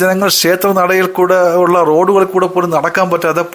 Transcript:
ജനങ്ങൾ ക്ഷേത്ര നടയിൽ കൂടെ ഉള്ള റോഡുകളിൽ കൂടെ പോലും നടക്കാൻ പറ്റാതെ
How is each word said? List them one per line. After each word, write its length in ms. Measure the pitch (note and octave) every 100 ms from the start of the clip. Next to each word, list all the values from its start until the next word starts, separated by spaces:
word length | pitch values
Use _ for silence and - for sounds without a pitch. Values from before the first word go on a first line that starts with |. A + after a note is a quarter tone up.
ജനങ്ങൾ 280 | F#3 F#3+ G3 -
ക്ഷേത്ര 320 | E3 F3+ G3+ F#3+
നടയിൽ 260 | F3+ F#3 F#3 F#3
കൂടെ 220 | F3+ F#3 F3 F3
ഉള്ള 140 | F3 F3 D#3+
റോഡുകളിൽ 380 | D#3 F#3 G3 F#3+
കൂടെ 160 | F#3 F3+
പോലും 220 | F3+ F3 D#3+
നടക്കാൻ 300 | E3+ F#3 F#3
പറ്റാതെ 300 | E3+ E3+ D#3 E3+